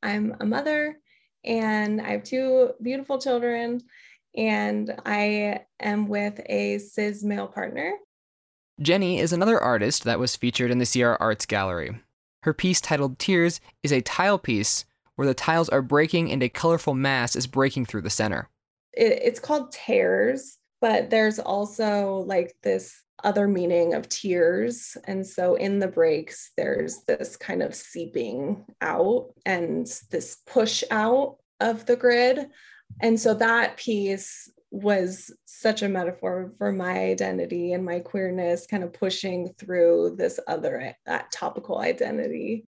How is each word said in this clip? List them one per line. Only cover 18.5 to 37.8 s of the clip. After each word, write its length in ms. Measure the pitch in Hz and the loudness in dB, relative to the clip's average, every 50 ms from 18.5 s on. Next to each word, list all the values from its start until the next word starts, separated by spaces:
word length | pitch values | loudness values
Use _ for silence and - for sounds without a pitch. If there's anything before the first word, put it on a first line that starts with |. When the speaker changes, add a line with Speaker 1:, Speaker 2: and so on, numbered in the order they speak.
| _ _ _ _ _ _ _ _ - | _ _ _ _ _ _ _ _ 0
Speaker 1:
It, 280 | - 233 220 190 - - | 2 4 4 4 4 2
it's 160 | 240 240 - | 0 0 0
called 320 | - - 302 302 254 254 | -4 -2 -2 -2 -2 -4
Tears, 880 | - - - - 220 202 202 - 190 190 202 226 262 269 - - - _ _ _ _ _ | -12 -16 -4 0 2 2 4 4 4 2 2 2 0 -2 -6 -12 -18 _ _ _ _ _
but 300 | - 226 214 196 - 208 | 0 2 2 2 2 2
there's 280 | 226 220 220 214 214 214 | 2 4 4 2 0 -2
also, 840 | - - 196 202 208 208 208 - 226 214 208 202 202 196 196 190 185 | -4 -2 -2 -2 -2 -4 -4 -2 0 0 2 0 0 0 -2 -4 -4
like, 300 | 180 190 185 170 175 - _ - | 0 0 0 0 -2 -6 _ -2
this 400 | 208 190 190 190 - - - _ _ _ _ - | 0 0 0 -2 -6 -14 -16 _ _ _ _ 0
other 240 | 208 202 208 202 202 | 0 2 4 2 2
meaning 460 | 202 185 180 175 175 175 170 170 170 | 2 2 2 2 4 4 4 4 2
of 160 | 151 - - | -2 -2 -4
tears. 840 | - - - 202 180 175 170 165 175 190 214 240 247 240 - - - - - | -8 -6 -2 0 2 4 4 4 4 2 0 -2 -4 -6 -8 -10 -12 -12 -10
And 220 | - 196 190 190 | -8 -6 -6 -6
so 280 | 190 - - 180 180 180 | -6 -4 -2 2 2 2
in 240 | - - 196 202 202 | 2 2 0 0 0
the 100 | 196 185 | 0 0
breaks, 640 | - - 165 165 156 147 160 - - - - - _ - | 2 2 4 4 4 0 -2 -6 -12 -12 -12 -10 _ -4
there's 400 | - - - - 156 - 160 - _ - | -2 -2 0 -2 -2 -4 -6 -10 _ -2
this 260 | - - - - - | -2 -2 -2 -8 -10
kind 280 | - - - 190 180 - | -12 -10 -6 -4 -2 -2
of 120 | - - | -4 -4
seeping 920 | - - - - 170 170 165 - - 120 - - 123 139 143 202 190 - - - _ - | -8 -10 -10 -10 -10 -10 -6 -4 -4 -4 -4 -4 -6 -4 -4 -4 -6 -8 -20 -10 _ -4
out 500 | 160 160 175 170 196 226 254 - - - _ _ | -4 -4 -2 -2 0 0 0 -2 -6 -16 _ _
and 400 | - 190 175 170 165 156 165 165 - - - - _ | -4 -2 -2 -2 -4 -4 -4 -6 -6 -8 -12 -12 _
this 260 | - 170 - - - - _ | -8 -8 -6 -8 -12 -14 _
push 380 | - - 254 220 214 - - - - | -2 2 2 2 2 0 -4 -4 -2
out 480 | - 220 214 226 240 262 285 277 - _ _ _ _ _ | 0 0 2 2 2 2 2 0 -4 _ _ _ _ _
of 280 | 202 226 226 220 - | -2 -2 -2 -2 0
the 100 | - 240 | 0 0
grid. 540 | 247 - 247 240 240 247 254 262 285 285 285 _ - - - - - _ _ - - | 4 4 4 4 6 4 4 4 2 -2 -8 _ -20 -20 -20 -20 -20 _ _ -10 -2
And 180 | - 226 226 220 | 2 4 4 4
so 140 | - 233 220 | 4 2 4
that 460 | 208 226 226 233 233 226 - - - | 4 4 4 4 4 2 0 -2 -4
piece 760 | - - 220 208 202 196 196 196 190 - - - - - _ _ _ _ | -4 -2 0 0 0 0 -2 -2 -2 -4 -6 -6 -10 -14 _ _ _ _
was 640 | - 202 196 208 208 196 185 180 185 - - - - _ _ | -12 -2 2 2 4 4 2 0 -2 -6 -12 -14 -18 _ _
such 340 | - - - - 220 220 220 | -16 -16 0 0 0 2 2
a 80 | 208 202 | 0 0
metaphor 640 | 196 185 175 170 180 - - 185 180 180 185 190 - _ | 0 0 0 -2 -4 -4 -4 -4 -4 -2 -6 -8 -8 _
for 140 | 208 202 196 | -2 -2 0
my 260 | 190 180 180 180 190 | 0 -2 -2 -2 0
identity 760 | 190 185 190 190 196 190 185 185 175 175 175 175 175 175 180 | 0 0 0 0 0 -2 0 -2 -2 -2 -2 -4 -2 -2 -2
and 140 | 180 | -2